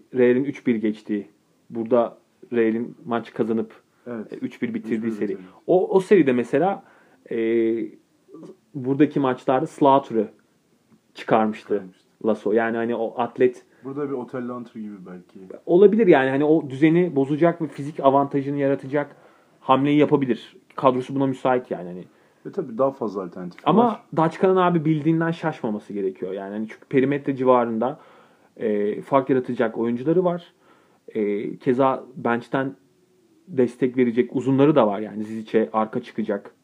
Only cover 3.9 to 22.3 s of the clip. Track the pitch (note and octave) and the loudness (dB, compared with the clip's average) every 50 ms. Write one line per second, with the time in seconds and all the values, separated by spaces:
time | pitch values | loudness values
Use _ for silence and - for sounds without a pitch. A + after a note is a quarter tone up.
3.9 | _ _ _ B2 A#2+ A2+ G2+ - - - C3 B2 - - B2+ A#2 A2 A2 G#2+ A2 | _ _ _ -12 -12 -12 -12 -12 -12 -10 -10 -10 -8 -8 -8 -6 -6 -8 -6 -6
4.9 | A#2 A2 A2+ A2+ A2 G2+ A2+ G2+ F#2+ F#2+ F#2 - - - _ - E3 F#3 - - | -6 -4 -4 -6 -6 -4 -6 -6 -6 -8 -12 -18 -20 -10 _ 0 0 2 2 2
5.9 | F#3 F#3+ F#3 - A3 F#3 D3 C3+ B2 B2 A#2 - - C#3 E3+ G3 G3 F#3 - _ | 0 0 4 6 4 6 6 4 2 0 0 0 0 0 2 0 -2 -4 -8 _
6.9 | _ _ _ _ _ _ _ - B2+ A#2 A2+ A2+ A#2 A#2 A2+ A2+ A2 A2 G#2+ G#2 | _ _ _ _ _ _ _ -8 -4 -2 0 0 2 2 0 0 -2 -4 -8 -12
7.9 | - - _ _ _ _ _ _ - - - - - _ _ _ - C#3+ B2 B2+ | -14 -20 _ _ _ _ _ _ -20 -20 -20 -20 -20 _ _ _ -12 -8 -4 -2
8.9 | C#3 C3+ D3+ C#3+ - D3+ C#3 B2+ B2+ - - - C3 C3 D#3+ D3+ - - D3 C3+ | 2 2 2 2 2 0 0 0 -2 -2 0 0 0 0 0 -4 -2 2 4 6
9.9 | C3+ C#3 C3+ - A2+ A2 G#2 - - _ _ _ _ _ _ _ _ _ _ _ | 6 6 4 0 -2 -2 -2 -4 -6 _ _ _ _ _ _ _ _ _ _ _
10.9 | _ _ _ _ _ - - - B2+ A2+ A2 A2 G#2+ - - - A2 G2+ F#2+ F2+ | _ _ _ _ _ -14 -2 0 2 2 2 0 -2 -6 -6 -4 -4 -4 -4 -8
11.9 | - _ _ _ _ _ - A2 G#2 - - G#2 G#2 A2+ A2+ A2+ A2+ A#2 A#2 A#2 | -18 _ _ _ _ _ -2 -2 -2 -2 -2 0 0 0 0 0 -2 -2 -2 -4
12.9 | A#2 A2 A2+ A2 - - B2 A#2 - - B2+ B2+ - - - _ _ _ - C3+ | -4 -4 -4 -6 -4 -4 -6 -6 0 2 2 2 2 -4 -12 _ _ _ -16 -12
13.9 | C3+ C#3+ D3 C3+ C#3 B2+ A#2+ A#2 - B2+ B2 B2 B2 B2 A#2 A2 - A2+ G#2+ G#2 | -8 -8 -6 -6 -6 -8 -8 -10 -10 -10 -8 -8 -10 -12 -14 -14 -14 -14 -12 -12
14.9 | G#2 F#2+ F2+ F#2 F2+ F2+ - _ - F#2+ - F#2 - - - - E3+ F3+ G#3 G3+ | -14 -14 -16 -16 -18 -18 -20 _ -20 -20 -20 -20 -20 -12 -2 2 4 6 6 6
15.9 | G#3 G#3+ A#3 F3+ D#3+ C3+ C3 C3+ C3+ C3+ D3+ D3 D#3+ D#3+ D3 C3+ C3+ C3 D#3 D#3+ | 6 4 6 6 6 6 4 2 0 0 2 2 2 2 0 -2 -2 2 2 4
16.9 | D#3+ F3 F3+ F3 D3 C#3 C3+ C3 D3+ C#3 E3 E3+ E3+ - E3 D3 - - C#3 D3 | 4 4 2 2 0 0 0 0 2 2 2 2 2 0 -6 -8 -8 -10 -10 -10
17.9 | D#3 - D3 C3+ C3 C#3 C#3+ C#3 - C#3+ C3+ C#3 C#3+ C#3+ C#3 C#3 C#3 C3+ - C3 | -6 0 2 4 4 4 2 0 -2 -4 -4 -4 -4 -2 0 0 0 -2 -4 -4
18.9 | C3+ D3 C#3+ C#3+ - - _ _ _ _ _ _ _ _ - - C3 C3 C#3 D3 | -4 -4 -4 -4 -10 -18 _ _ _ _ _ _ _ _ 0 2 2 4 4 4
19.9 | D3 D3 C#3+ C#3 D3+ C#3 C3+ B2+ A2 - - - - - _ - _ - D3+ C3+ | 4 4 4 4 4 2 2 0 -2 -4 -6 -12 -20 -20 _ -18 _ 0 0 2
20.9 | B2+ B2+ B2+ - C3+ C3+ C#3 C3+ B2+ C3 - C#3 B2+ B2 B2 - F#2 E2+ F2+ F2 | 2 2 -2 -4 -4 -2 -2 -2 -2 -2 0 0 0 0 -2 -4 -8 -8 -8 -10
21.9 | F2+ F2+ E2+ - _ _ _ _ | -12 -14 -16 -18 _ _ _ _